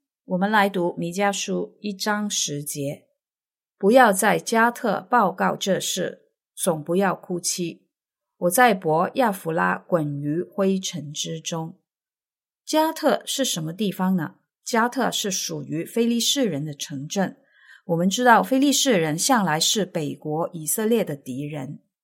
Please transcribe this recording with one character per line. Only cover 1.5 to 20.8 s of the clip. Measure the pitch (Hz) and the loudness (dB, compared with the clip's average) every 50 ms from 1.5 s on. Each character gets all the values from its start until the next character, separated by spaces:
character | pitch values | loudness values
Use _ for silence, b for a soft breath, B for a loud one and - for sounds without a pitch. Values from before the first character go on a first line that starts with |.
| 185 180 175 - - _ | -4 -4 -4 -6 -10 _
一 | - 208 196 | -10 -10 -8
章 | 190 - 214 208 208 208 | -4 -4 -4 -2 -2 -4
十 | 208 - - - 165 147 143 147 | -4 -4 -4 -4 -4 -6 -8 -8
节 | - - 147 139 139 - - _ _ _ _ _ _ _ _ _ _ _ _ _ _ _ | -8 -8 -6 -6 -6 -8 -10 _ _ _ _ _ _ _ _ _ _ _ _ _ _ _
：“不 | _ 196 196 | _ 2 6
要 | 233 262 247 214 | 8 8 8 8
在 | 190 190 226 208 175 165 | 6 4 2 2 2 2
加 | 160 - 226 226 226 240 | 0 0 2 2 2 2
特 | 233 - - 220 180 - 185 - | 0 -2 -2 -2 -2 -2 -2 2
报 | 254 240 208 175 | 2 4 4 2
告 | 165 - 196 185 - | 2 0 0 0 0
这 | - - 196 180 143 | -2 -2 -2 -2 0
事， | - - - - - - - - _ _ _ _ _ _ _ | -2 -4 -4 -4 -4 -6 -6 -12 _ _ _ _ _ _ _
总 | - - 190 165 156 147 | -2 -2 -2 -2 -2 -2
不 | 170 170 | -2 0
要 | 190 202 185 170 | 0 2 0 -2
哭 | - - - 180 170 | -4 -6 -6 -6 -4
泣。 | - - - - 175 165 - - _ _ _ _ _ _ _ _ _ _ _ _ | -4 -4 -4 -4 -6 -6 -8 -12 _ _ _ _ _ _ _ _ _ _ _ _
我 | 180 175 | -2 2
在 | 180 254 247 240 202 | 4 6 6 6 4
伯 | 190 - 156 156 165 185 - - | 2 0 0 2 2 2 0 0
亚 | 262 254 220 | 0 2 2
弗 | 190 190 - 165 | 0 -2 -4 -4
拉 | 160 170 180 180 185 | 0 0 0 0 0
滚 | 190 - - 180 165 151 147 143 143 | -2 -2 0 0 0 0 -2 -4 -4
于 | 143 147 151 170 | -4 -2 -2 -2
灰 | 180 - - - 196 190 196 190 | -4 -4 -2 0 2 2 2 0
尘 | 190 - - 160 151 143 151 | -2 -6 -8 -8 -12 -10 -10
之 | - - 165 165 160 | -10 -8 -8 -10 -10
中。” | 156 - 170 165 165 165 185 _ _ _ _ _ _ _ _ _ _ _ _ _ _ _ _ _ _ | -8 -8 -8 -6 -8 -10 -14 _ _ _ _ _ _ _ _ _ _ _ _ _ _ _ _ _ _
加 | - - 311 311 320 320 | 0 2 2 2 2 0
特 | - 311 277 208 - - | 0 0 2 2 0 -2
是 | - - - 262 | -6 -4 -2 -2
什 | - - 175 | -2 -2 -6
么 | 156 160 170 | -6 -8 -6
地 | 190 220 190 | -4 -4 -4
方 | 180 - 185 185 190 | -2 -2 0 0 0
呢？ | 180 147 - - _ _ _ _ _ _ | 0 -2 -4 -8 _ _ _ _ _ _
加 | - 240 226 226 | -2 0 0 0
特 | 240 233 262 226 180 | 0 -2 -2 -2 -2
是 | 160 - - 202 | -2 -4 -4 -4
属 | 180 - - - 160 151 139 | -4 -4 -6 -6 -8 -10 -8
于 | 135 147 160 170 | -8 -8 -8 -8
非 | - - 226 233 | -4 -2 0 0
利 | 233 240 | 2 0
士 | 233 226 - - 285 208 | 0 0 0 0 0 0
人 | 156 156 139 151 | 0 -2 -4 -6
的 | 156 143 | -8 -8
城 | - - - 160 135 139 | -10 -10 -10 -10 -10 -10
镇。 | 151 - 196 185 147 - _ b b b b b b b b b | -6 -2 -2 -2 -2 -4 _ b b b b b b b b b
我 | - 170 | -4 -2
们 | 165 175 196 | 0 0 0
知 | 190 226 247 | 0 4 6
道 | 247 226 202 | 6 6 6
非 | 180 - 262 | 6 4 2
利 | 269 277 294 | 2 4 4
士 | 262 - - 277 233 | 4 2 2 4 4
人 | 175 160 156 147 180 | 4 2 0 0 0
向 | 190 - 262 226 196 | 2 2 2 2 4
来 | 165 151 160 | 2 0 0
是 | - - - 220 180 | 0 0 0 0 -2
北 | 175 - 170 151 139 135 | -2 -2 -4 -4 -4 -6
国 | 143 - 156 151 160 170 - - | -8 -6 -4 -2 -2 -2 -4 -6
以 | 165 156 | -8 -6
色 | 151 - - | -4 -2 -2